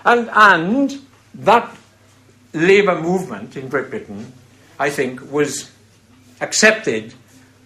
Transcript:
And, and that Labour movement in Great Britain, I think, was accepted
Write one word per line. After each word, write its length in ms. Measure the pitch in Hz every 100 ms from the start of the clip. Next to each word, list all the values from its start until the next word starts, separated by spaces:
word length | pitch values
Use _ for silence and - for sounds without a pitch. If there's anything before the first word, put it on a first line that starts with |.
And, 240 | - 240 226
and 640 | 214 208 175 170 262 277 - - _ _ -
that 380 | 131 233 - - _ _ _ _ _ _ _
Labour 480 | 160 175 202 185 165
movement 560 | 165 185 139 101 113 139
in 120 | 131
Great 200 | 139 -
Britain, 440 | 107 - 101 127 - _ _ _ -
I 120 | 143
think, 420 | 147 127 127 -
was 380 | 143 147 - - _ _ _ _ _ _ -
accepted 720 | 147 - 214 214 143 113 107 - _ _ _ _